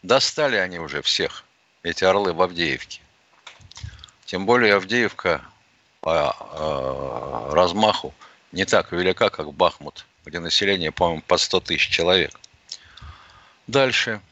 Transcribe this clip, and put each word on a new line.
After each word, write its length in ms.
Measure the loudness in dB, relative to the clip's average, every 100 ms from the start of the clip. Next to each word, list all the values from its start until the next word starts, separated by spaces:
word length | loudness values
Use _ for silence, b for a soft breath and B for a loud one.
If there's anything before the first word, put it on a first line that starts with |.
Достали 540 | 4 2 2 0 0 0
они 240 | -2 -6
уже 200 | -8 -4
всех, 440 | -2 -2 -2 -6 _ _ _ _
эти 200 | -8 2
орлы 280 | 4 4 0
в 100 | 0
Авдеевке. 580 | 0 0 -2 -2 -8 -18 _ _ _ _ -20 -20 -20 B B B B B
Тем 220 | -8 -6 2
более 280 | 4 4
Авдеевка 680 | 2 2 -2 -2 -2 -2 -2 -6 _ _ _ _ _
по, 360 | -2 0 0 -4
э, 1120 | -10 -6 -4 -4 -4 -6 -8 -8 -8 -8 -2
размаху 580 | 2 2 4 2 2 -8 -16 B B _
не 140 | -4
так 260 | 2 2 2
велика, 400 | 0 0 2 0
как 220 | 0 -10
Бахмут, 540 | 0 0 0 -16 -16 -20 _
где 160 | -12 -10
население, 500 | -2 0 2 0 -2
по-моему, 320 | 0 0 0
под 180 | 0 0
сто 200 | 2 -2
тысяч 280 | -2 -2 0
человек. 440 | 2 4 4 2 -6 -20 _ _ B B B B B B B B B -2
Дальше. 520 | 2 2 2 -2 -6 _